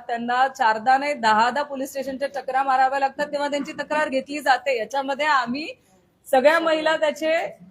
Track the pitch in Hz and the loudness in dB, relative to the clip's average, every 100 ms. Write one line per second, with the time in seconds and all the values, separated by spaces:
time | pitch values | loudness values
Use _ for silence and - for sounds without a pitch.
0 | - 233 240 254 269 269 226 220 220 262 | -4 -6 -2 0 0 2 0 2 2 2
1 | 285 285 220 214 240 254 285 269 277 277 | 2 0 2 4 2 0 -4 -6 -6 -6
2 | 262 262 277 277 254 262 269 262 262 277 | -8 -6 -6 -6 -4 -2 2 2 2 2
3 | 269 277 294 285 285 285 277 302 285 302 | -2 -2 -4 -2 -2 -4 -6 -8 -4 -2
4 | 302 262 262 294 277 254 277 240 220 269 | 0 -2 -4 -2 2 2 0 -4 -2 -4
5 | 277 277 302 277 240 269 339 - _ _ | -4 -2 0 2 0 -6 -10 -14 _ _
6 | _ _ - 262 277 330 330 311 311 311 | _ _ 0 4 6 4 2 0 0 0
7 | 302 294 311 330 - - - | 0 -2 -2 -2 -4 -10 -20